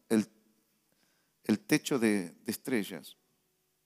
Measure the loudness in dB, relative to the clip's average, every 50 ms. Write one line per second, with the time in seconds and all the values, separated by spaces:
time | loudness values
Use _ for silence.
0 | _ _ 2 2 2 0 _ _ _ _ _ _ _ _ _ _ _ _ _ _
1 | _ _ _ _ _ _ _ _ _ 0 0 0 0 0 -2 -2 0 -2 -2 2
2 | 2 2 2 0 -2 -6 -12 -10 _ -8 -8 -8 -6 -4 -2 -2 -2 -4 -10 -14
3 | -14 -18 -20 _ _ _ _ _ _ _ _ _ _ _ _ _ _